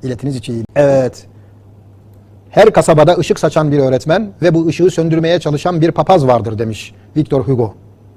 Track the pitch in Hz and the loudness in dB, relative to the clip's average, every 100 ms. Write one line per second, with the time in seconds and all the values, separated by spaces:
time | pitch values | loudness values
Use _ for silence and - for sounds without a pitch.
0 | 131 123 139 131 - 117 107 147 143 135 | -10 -8 -8 -8 -8 -8 -4 0 2 2
1 | 127 - - - - - - - - - | 0 -6 -18 -20 -20 -20 -20 -20 -20 -20
2 | - - - - - - 214 180 151 156 | -20 -20 -20 -20 -4 2 4 4 2 4
3 | 156 180 - 208 165 160 151 143 131 127 | 4 2 0 -2 -2 0 0 0 2 0
4 | 151 175 214 - 170 165 165 151 180 170 | 0 -2 -4 -2 0 2 0 0 0 0
5 | 165 160 165 175 156 147 175 175 165 160 | -2 0 0 -2 -2 -4 -2 0 0 0
6 | 151 185 131 120 107 107 113 107 - - | 2 4 4 2 0 -6 -6 -8 -14 -20
7 | - 151 151 139 127 123 110 - - - | -8 -6 -2 -2 -2 -2 -4 -6 -20 -20
8 | - | -20